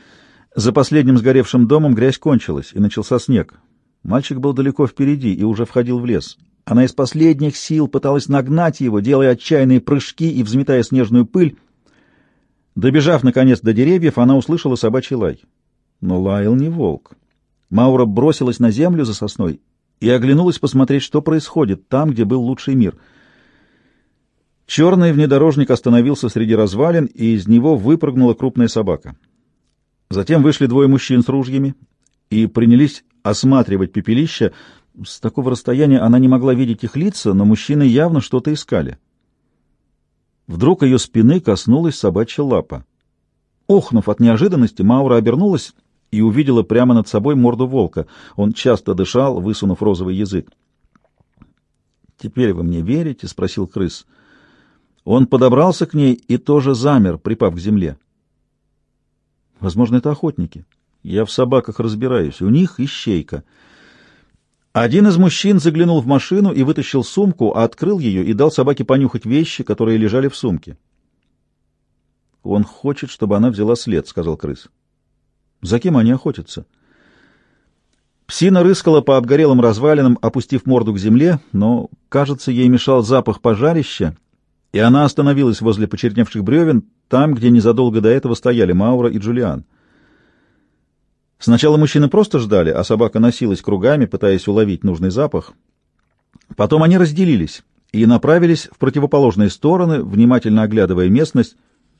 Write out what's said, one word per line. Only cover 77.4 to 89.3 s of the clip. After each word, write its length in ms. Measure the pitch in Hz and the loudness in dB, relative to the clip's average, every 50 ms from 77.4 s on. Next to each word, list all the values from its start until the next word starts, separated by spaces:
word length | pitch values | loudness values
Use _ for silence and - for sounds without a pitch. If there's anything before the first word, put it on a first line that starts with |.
| _ _ _ _ _ _ _ _ _ _ _ _ _ _ _ _ _ | _ _ _ _ _ _ _ _ _ _ _ _ _ _ _ _ _
Псина 360 | - - - 165 180 190 180 175 | -14 -4 0 2 2 4 4 4
рыскала 380 | 185 190 - - 170 156 147 | 4 2 2 2 2 2 4
по 160 | - 143 135 | 4 4 2
обгорелым 440 | 131 120 117 139 147 160 147 131 123 | 2 2 2 2 2 4 4 4 4
развалинам, 560 | 120 117 107 107 131 151 156 147 135 127 120 - - | 4 2 2 2 0 2 2 4 4 2 2 0 -2
опустив 440 | 110 - 131 - - 135 123 - | -4 -4 -4 -4 -4 -6 -4 -2
морду 280 | 127 131 123 113 110 104 | 0 0 0 0 -2 -4
к 40 | 95 | -2
земле, 420 | 95 110 110 127 151 175 170 143 - _ | 0 2 2 4 4 2 0 -2 -4 _
но, 400 | - 98 104 113 123 117 - - - - _ _ | -4 -2 0 0 0 -2 -4 -8 -16 -20 _ _
кажется, 440 | - 139 143 139 143 120 - 135 123 | -2 -2 -2 -2 -4 -6 -6 -4 -2
ей 160 | 120 127 123 | 2 2 2
мешал 340 | 123 117 - 135 135 127 110 | 2 2 2 2 0 2 2
запах 380 | 104 135 127 110 117 104 - | 2 0 0 0 0 -4 -2
пожарища, 760 | - 120 110 101 127 156 170 165 131 - - - 101 78 82 - _ _ _ _ _ _ _ _ _ _ - | 0 -2 0 0 0 0 0 0 -2 -4 -6 -6 -6 -6 -6 -8 _ _ _ _ _ _ _ _ _ _ -2
и 60 | 98 | 2
она 260 | 110 117 127 143 147 | 4 4 4 4 4
остановилась 560 | 139 - - 143 143 139 139 139 120 104 - | 2 0 0 0 0 2 2 0 0 0 0
возле 280 | 110 113 104 101 107 95 | 0 -2 0 0 -2 -6
почерневших 560 | - 95 - 120 101 113 113 - - 110 98 | -4 -4 -6 -4 -2 -2 -2 -2 -4 -6 -2
бревен, 400 | 101 127 160 170 160 143 113 - _ _ _ _ _ | 0 0 2 2 2 0 0 -2 _ _ _ _ _
там, 260 | - 127 143 156 143 | 0 0 2 0 0
где 160 | 117 117 123 | 0 2 4
незадолго 500 | 120 117 101 117 113 120 127 120 107 113 | 4 6 4 4 2 2 0 0 0 2
до 80 | 104 110 | 2 2
этого 260 | 123 139 - 123 117 | 2 2 0 -2 -4
стояли 380 | - - 127 120 117 101 87 87 | -2 -2 0 0 2 2 2 2
Маура 380 | 92 101 117 127 123 120 120 | 2 2 0 0 0 0 -2
и 80 | - 107 | -2 -4
Джулиан. 460 | 98 110 | -4 -4